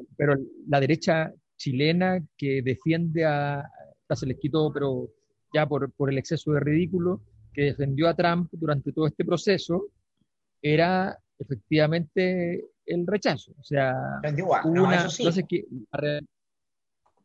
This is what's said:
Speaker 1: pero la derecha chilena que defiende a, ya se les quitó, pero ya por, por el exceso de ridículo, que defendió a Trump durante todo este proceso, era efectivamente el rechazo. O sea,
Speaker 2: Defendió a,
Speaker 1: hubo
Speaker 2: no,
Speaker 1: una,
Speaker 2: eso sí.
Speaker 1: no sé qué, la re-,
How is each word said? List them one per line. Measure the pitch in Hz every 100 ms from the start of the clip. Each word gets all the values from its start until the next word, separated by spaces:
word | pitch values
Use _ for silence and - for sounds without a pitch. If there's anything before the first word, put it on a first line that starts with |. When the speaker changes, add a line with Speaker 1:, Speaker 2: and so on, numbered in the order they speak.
| - -
Speaker 1:
pero | 147 139 127 - -
la | 139
derecha | 135 165 185 160 160 - _ -
chilena | 143 127 151 180 185 185 151 -
que | 139 135
defiende | 127 127 160 165 165 165
a, | 156 143 143 143 147 - - _ -
ya |
se | -
les | 131 120
quitó, | 143 156 151
pero | 143 139 127 123 _ _ _ _
ya | 151
por, | 147 143 135
por | - 139
el | 135
exceso | - 160 151
de | 143
ridículo, | 143 156 175 185 180 196 - - -
que | 143
defendió | 110 110 139 139 165
a |
Trump | 165 175 175 170
durante | 165 151 139 143
todo | 156 156
este | -
proceso, | 175 170 208 190 - 175 403 - _ _ _ _ _ _
era | 147 156 170 185 190 - _ -
efectivamente | 139 123 - 156 151 170 156 190 185 185 170 180 - _
el | - 175 175
rechazo. | 202 254 127 - -
O |
sea, | - 139 131 131 135 139
Speaker 2:
Defendió | 151 147 185
a, | 131
Speaker 1:
hubo | 160
Speaker 2:
no, | 175
Speaker 1:
una, | 185 175
Speaker 2:
eso | 175
sí. | -
Speaker 1:
no | 175
sé | 180 156
qué, | 175 - 123 -
la | 143
re-, | 147 147 - _ _ _ _ _ _ _ _ _